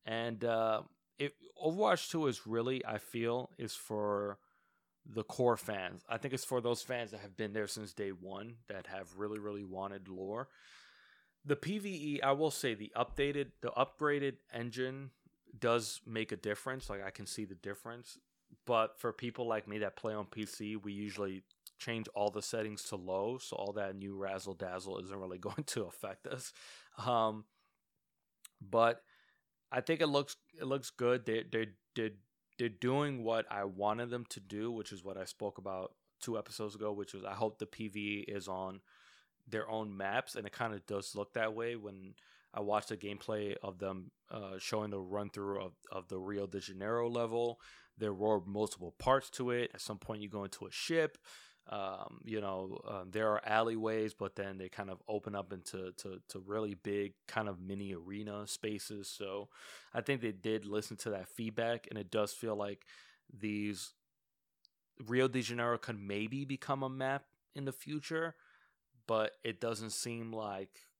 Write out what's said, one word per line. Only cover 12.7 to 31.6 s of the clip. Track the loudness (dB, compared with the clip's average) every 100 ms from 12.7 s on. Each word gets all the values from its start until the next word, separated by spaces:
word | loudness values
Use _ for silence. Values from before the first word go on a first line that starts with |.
the | 0 -4 0
updated, | 0 4 2 4 -2 -2
the | -4
upgraded | 2 0 4 2 4 2 -4 _
engine | -6 -4 -2 -2 -2 -10 _ _ _ _ 0
does | 6 6 4 -6
make | -2 -2 0
a | 0
difference. | 0 0 -2 -4 -4
Like, | -4
I | -4
can | -6 -8
see | -6
the | -6
difference. | -6 -8 -8 -10 -12 -14 -20 _ _ _ -14 4
But | 6 6 2
for | -2
people | 0 -6 -2 0
like | 0 0
me | 0
that | 0
play | 0 -2
on | -2 -4
P | -4 -6
C, | -4 -4
we | -4 -4
usually | -4 -4 -2 -2 -2 -10 _ -20 _
change | -4 -4 -2 2
all | 2
the | 2
settings | -2 -2 -2 -4
to | -6 -6
low, | 0 2 2 -2
so | -4
all | -4 -2
that | 0 -2
new | -2 -6 -4
razzle | -2 -2 -4
dazzle | -4 -4 -4 -4 -6
isn't | -6 -6
really | -6 -4
<laughs> |
going | -4 -4
to | -2 -2
affect | -2 -6 -8 -8 -8
us. | -6 -8 -12 -18 -18 -18 -4 4
Um, | 6 6 2 -10 _ _ _ _ _ _ _ _ _ -20 _
but | 2 6 6 6 _ -20 _ _ _ _ _
I | -2
think | 2 4
it | 6
looks, | 6 4 -6 _ -6
it | 0
looks | 0 -2
good. | 2 4 4 4
They, | 0 2
they, | 0